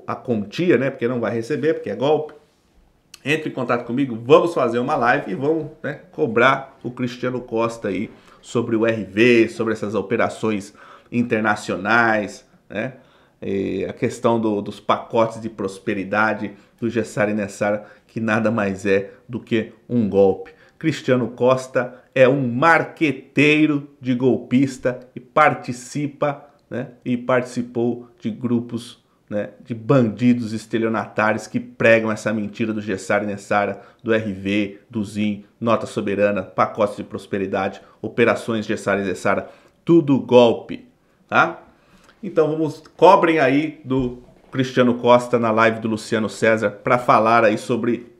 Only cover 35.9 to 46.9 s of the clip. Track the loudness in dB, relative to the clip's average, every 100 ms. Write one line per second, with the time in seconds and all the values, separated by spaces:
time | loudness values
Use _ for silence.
35.9 | -6 -4 0 0 0 -4 -2 -2 0 -2
36.9 | -2 -10 -12 -6 -4 -2 -2 -4 -6 -18
37.9 | _ -6 0 2 2 -2 -6 -4 -4 -2
38.9 | -2 -2 -4 -2 -2 -4 -14 _ _ 2
39.9 | 4 4 0 6 8 8 4 -6 -14 -16
40.9 | _ _ _ -2 2 2 -2 -18 _ _
41.9 | _ _ _ -4 0 0 0 -4 -6 -14
42.9 | 4 6 8 6 4 4 2 0 -6 -4
43.9 | -2 -2 -6 -18 _ _ -4 0 2 2
44.9 | 4 4 4 4 0 2 2 2 2 -4
45.9 | -6 -2 -2 -2 0 2 2 0 -2 0